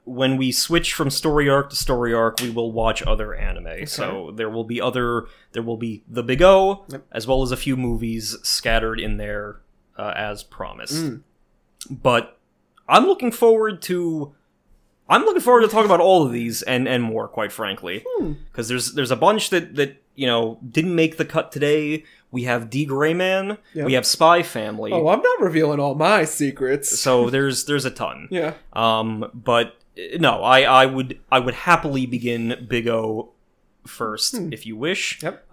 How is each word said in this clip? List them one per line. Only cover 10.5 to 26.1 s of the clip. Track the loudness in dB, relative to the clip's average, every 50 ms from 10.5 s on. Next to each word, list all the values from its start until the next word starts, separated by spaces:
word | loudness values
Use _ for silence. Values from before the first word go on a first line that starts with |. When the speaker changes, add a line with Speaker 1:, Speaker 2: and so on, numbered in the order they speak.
| -14 -14 -12 -12 -12 -14 -12 -8 -6 -6
Speaker 2:
Mm. | -6 -6 -8 -10 _ _ _ _ _ _ _ _ _ _ _ -20 -16 -16
Speaker 1:
But | -10 -2 0 2 2 2 0 -4 _ _ _ _ _ _ _ _ _ _ 0
I'm | 4 6 6 6
looking | 6 2 2 0 -4
forward | 0 4 4 6 6 6 2 -2 -4 -6
to, | -6 -4 -4 -2 -2 -2 -4 -4 -6 -10 _ _ _ _ _ _ _ _ _ _ _ _ _ _ _ 2
I'm | 2 4 4
looking | 2 2 2
forward | 4 6 6 6
to | 6 4
talking | 4 2 4
about | 6 6 6
all | 6 6 6 6 4
of | 2
these | 0 -4 -4 -4 -6 -6
and, | -4 -2 0 0 0 0
and | 0 -2
more, | -2 -2 -2 -4 -6 -6
quite | -6 -6 -6 -6
frankly. | -6 -6 -6 -6 -6 -8 -8 -10 -10 -8 -8
Speaker 2:
Hmm. | -6 -4 -4 -4 -4 -6 -10 -12 -14 -10
Speaker 1:
'Cause | -8 -6 -4
there's, | -4 -4 -4 0
there's | 2 2 2 2
a | 2
bunch | 4 4 4 4 2 0 0
that, | 0 -2 -2 -2 -2
that, | -2 -2 -2 -4 _ _ _ _
you | -2 0
know, | 0 2 0 0 -2 -6 -10 -12
didn't | -4 -2 -2 0 0 2
make | 2 2 2 0 -4
the | -6
cut | -2 -2 -4 -4 -4
today. | -4 -2 0 2 2 0 0 -2 -6 -6 -8 _ _ _ _ _
We | -8 -6 -2
have | -2 -2 -2 -4 -4
D | -4 -4 -2
Gray | -2 0 0 0 0
Man. | 2 0 0 0 0 -2 -2 -4 -8 -10 _ _ -8
Speaker 2:
Yep. | -4 -2
Speaker 1:
We | 0
have | 0 2 2
Spy | 0 2 4 6 6 6 6
Family. | 2 -2 -6 -8 -6 -6 -8 -8 -6 -2
Speaker 2:
Oh, | 0 2 2 2
I'm | 2 4
not | 2 2 2 2
revealing | 0 0 2 2 2 2 0 0
all | 0 -2 0
my | 2 2 4